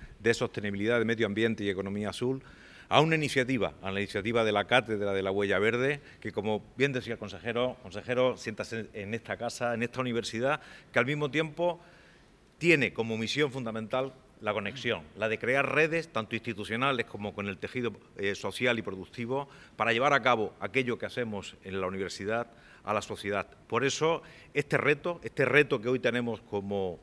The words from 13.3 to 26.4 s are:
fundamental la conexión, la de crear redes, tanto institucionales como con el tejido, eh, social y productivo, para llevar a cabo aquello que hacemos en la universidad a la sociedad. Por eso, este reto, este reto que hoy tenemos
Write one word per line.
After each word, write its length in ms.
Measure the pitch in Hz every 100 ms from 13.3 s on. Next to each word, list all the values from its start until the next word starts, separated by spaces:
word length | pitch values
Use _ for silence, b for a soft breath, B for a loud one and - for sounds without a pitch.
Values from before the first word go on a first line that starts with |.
| 135 147
fundamental 600 | 131 117 113 110 127 135 - - -
la 120 | 107
conexión, 520 | 104 98 92 123 98 78 98
la 120 | 110
de 100 | 110
crear 340 | 113 135 139
redes, 360 | 143 160 165 160
tanto 260 | 113 110
institucionales 720 | 113 - 101 95 113 135 127 117
como 260 | 107 104
con 140 | 98 101
el 120 | 92
tejido, 340 | 101 127 117 101 - -
eh, 180 | 101
social 420 | 98 101 - 123 117
y 60 |
productivo, 680 | 101 95 92 - 117 135 143 B B -
para 160 | 110
llevar 200 | 113 139
a 80 | 143
cabo 320 | 120 120 101 -
aquello 400 | 101 139 127 117
que 80 | 101
hacemos 480 | - 117 104 90 -
en 180 | 95 95
la 60 | 92
universidad 600 | 95 92 - 101 113 120 B B B
a 100 | -
la 100 | 107
sociedad. 440 | - 104 101 101 90 - -
Por 160 | 120
eso, 360 | 131 - 156 165 B B B
este 260 | - - 156
reto, 420 | 139 147 175 170
este 220 | 113 -
reto 360 | 127 135 139 135
que 80 | 113
hoy 120 | 127
tenemos 400 | 120 120 120 110